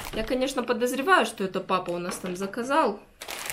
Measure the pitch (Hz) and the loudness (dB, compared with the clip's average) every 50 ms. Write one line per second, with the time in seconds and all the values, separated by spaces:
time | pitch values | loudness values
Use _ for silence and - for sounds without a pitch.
0 | - - - 214 220 - 262 254 262 285 - - 233 - 240 220 240 247 247 247 | -10 -6 -6 -4 -2 0 0 2 2 0 0 0 0 0 0 2 2 0 0 0
1 | 277 381 370 339 233 220 - - 196 185 - 190 185 - 190 180 180 170 175 175 | 4 6 6 6 6 2 0 -2 -4 -2 -2 -4 0 0 0 0 0 -2 -2 -2
2 | 175 180 190 - - 180 180 180 196 196 - 247 233 262 277 320 302 226 - - | -2 -4 -6 -6 -6 -6 -6 -6 -6 -6 -4 -6 -2 2 4 4 4 4 2 -2
3 | - - - _ - - - - - - | -8 -18 -20 _ -12 -10 -10 -8 -6 -6